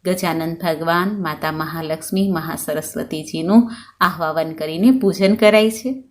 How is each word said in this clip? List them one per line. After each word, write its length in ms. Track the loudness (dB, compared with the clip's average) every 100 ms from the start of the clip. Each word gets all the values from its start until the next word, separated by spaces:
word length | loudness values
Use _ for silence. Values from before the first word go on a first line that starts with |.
| -2
ગજાનન 480 | -2 -2 -2 -4 -4
ભગવાન, 540 | -4 -2 0 0 0 -2
માતા 300 | -6 -4 -6
મહાલક્ષ્મી, 800 | -4 -6 -8 -6 -8 -2 0 0
મહાસરસ્વતીજીનું 1300 | 0 -4 -8 -4 -6 -6 -8 -6 -8 -6 -6 4 6 4 -4 -18 _
આહ્વાન 500 | -2 0 -2 -2 -4
કરીને 380 | -4 -6 2 4
પૂજન 420 | 4 2 2 2 6
કરાય 360 | 6 6 4
છે. 200 | 0 -6 -8 -12